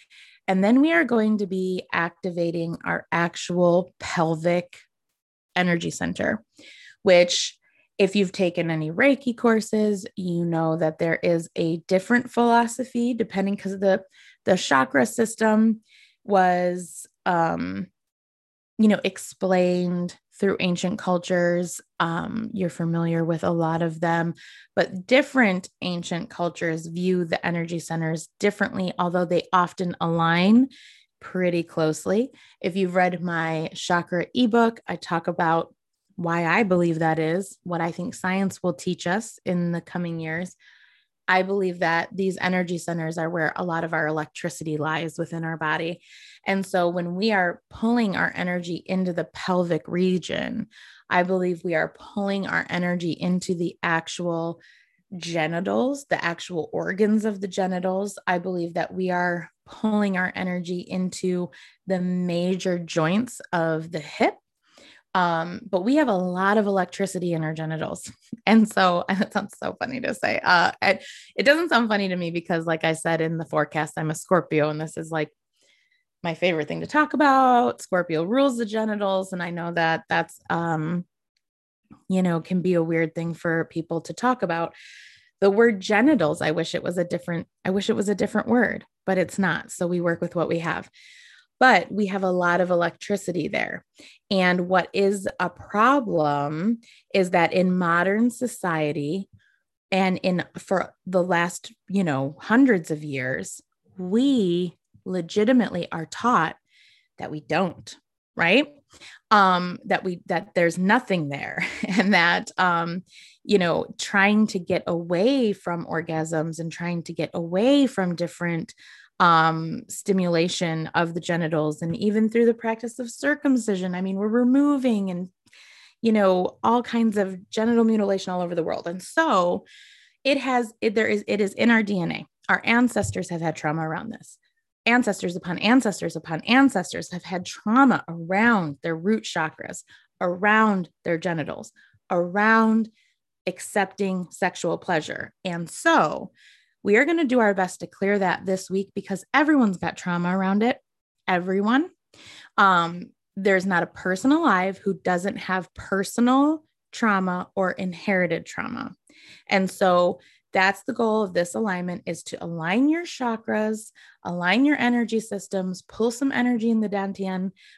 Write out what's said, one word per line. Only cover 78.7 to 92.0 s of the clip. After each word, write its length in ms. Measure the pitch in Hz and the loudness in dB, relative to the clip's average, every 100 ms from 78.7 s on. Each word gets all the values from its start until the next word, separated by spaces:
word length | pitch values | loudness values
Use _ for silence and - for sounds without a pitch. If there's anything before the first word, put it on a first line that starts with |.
| 220 220 208 202 190 190 | -2 -2 -2 -2 -2 -4
And 100 | 185 | -6
I 80 | 175 | -6
know 200 | 170 170 | -6 -4
that 300 | 170 165 160 - | 0 0 0 -2
that's, 300 | 170 165 - - | -2 -2 -8 -6
um, 560 | 170 170 160 156 175 175 _ _ _ _ _ _ _ _ - - | -4 -2 -2 -2 -4 -6 _ _ _ _ _ _ _ _ -16 -2
you 160 | 190 | 0
know, 180 | 185 165 | 2 0
can 200 | 160 185 | -2 -2
be 120 | 170 | 2
a 80 | 175 | 2
weird 320 | 165 165 160 | 2 0 0
thing 220 | 165 170 160 | -4 -8 -6
for 300 | 175 165 156 | -2 -2 -2
people 360 | 165 156 165 | -6 -6 -6
to 120 | - | -8
talk 280 | 160 247 254 | -4 -2 0
about. 320 | 170 165 170 - - - - - _ - | -2 -2 -4 -8 -20 -20 -20 -20 _ 0
The 100 | 196 | 2
word 280 | 196 233 202 | 6 4 4
genitals, 640 | 190 208 262 277 151 165 | 0 4 6 4 2 0
I 100 | - | 0
wish 220 | 165 165 | -2 -2
it 100 | 175 | -4
was 140 | - 180 | -4 -4
a 60 | |
different, 440 | 175 175 - 170 - _ | -2 -4 -4 -8 -8 _
I 60 | - | -4
wish 200 | 190 196 | -2 0
it 60 | 214 | -2
was 140 | 202 | 0
a 60 | 196 | -2
different 320 | 208 214 - | 0 -2 2
word, 360 | 240 220 - - _ - | 2 2 -2 -12 _ -2
but 140 | 185 | 0
it's 180 | 165 - | 0 0
not. 340 | 185 156 - | 0 0 -6
So 140 | - 175 | -6 -4
we 160 | 180 | -2
work 200 | 170 165 | -2 -2
with 140 | 175 175 | -4 -2
what 140 | 160 | -2
we 100 | 170 | -2
have. 300 | 165 - - _ - - - - _ - | -2 -6 -8 _ -20 -20 -20 -20 _ 4
But 320 | 254 196 - | 6 6 2
we 140 | 196 | -4